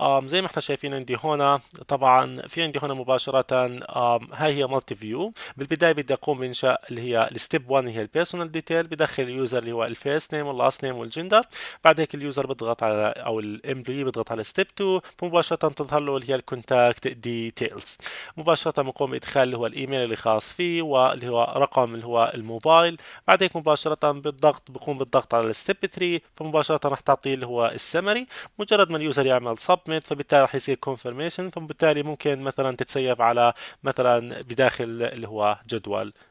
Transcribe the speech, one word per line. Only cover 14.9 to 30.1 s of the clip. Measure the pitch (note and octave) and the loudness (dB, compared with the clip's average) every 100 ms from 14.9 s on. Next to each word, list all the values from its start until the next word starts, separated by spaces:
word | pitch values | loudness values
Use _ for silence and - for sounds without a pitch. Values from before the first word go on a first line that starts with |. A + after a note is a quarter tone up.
| F#3 - - | -2 -4 -10
فمباشرة | F3 E3+ D#3 E3 D#3+ | 0 0 0 0 -2
تظهر | C#3+ C#3 D3 | -2 -2 -2
له | D3 C3+ | 0 -4
اللي | B2 | -2
هي | |
الكونتاكت | C3 - B2+ - B2+ B2 A#2+ C3 | -4 -4 -10 0 4 4 4 -4
ديتيلز. | A#2 A#2+ A#2 A2+ - A#2 G2+ - - - - - - | -6 -6 -6 -6 -6 -6 -6 -12 -12 -14 -14 -14 -4
مباشرة | D#3 D#3+ E3 D3+ | 2 2 2 -2
بنقوم | C3+ - C#3 | -2 -2 -4
بإدخال | C3 - C#3+ | -4 -2 2
اللي | B2+ A#2+ | 2 0
هو | A#2 | -4
الإيميل | A#2 C3+ C3+ | -4 -4 -2
اللي | A#2+ A2 | -2 -2
خاص | A#2 A2 - | 2 2 0
فيه | - F3+ E3+ | -4 -2 -2
واللي | D#3+ C3+ B2+ B2 A#2+ | 2 4 4 2 -2
هو | A#2+ A#2+ C3+ | 0 2 2
رقم | C#3 - B2 | 2 2 0
اللي | A2+ A#2 | -2 -2
هو | A#2 A#2 | 2 2
الموبايل. | B2 A2 A2+ D#3 E3 E3+ E3+ - - - | 0 -10 -2 6 6 6 0 -12 -4 2
بعد | F#3+ | 4
هيك | F#3 F3 | 4 0
مباشرة | D#3 D3+ D#3+ D3+ D3+ | 0 0 0 0 0
بالضغط، | C#3+ D3 C3+ D3+ D3 - | 0 -6 2 2 2 -4
بقوم | B2+ - C#3 | -10 -8 -6
بالضغط | B2+ C3+ - | 0 0 2
على | A#2 A2+ | 0 0
الستيب | A2 - - - | -2 -4 -4 -6
ثري، | - F3 E3+ - - | -4 -2 -2 -6 -12
فمباشرة | D#3 D3+ D3+ D#3 C#3+ | -2 0 2 0 0
رح | C#3 | 0
تعطيه | - C3+ C#3 | 2 2 2
اللي | C3+ A#2+ | -4 -4
هو | A#2+ A#2 | 0 0
السمري. | B2+ - E3 F#3+ A3 B3+ - - - | 0 -2 -2 0 -2 -4 -14 -16 -12
مجرد | G#3 G#3 F#3 | 2 4 4
ما | D#3+ | 2
اليوزر | D3+ C#3+ C3+ | 0 2 4
يعمل | B2+ A#2+ A2+ | 2 2 -2
سبميت، | - F3+ - D#3+ | 2 0 0 -6
فبالتالي | - | -4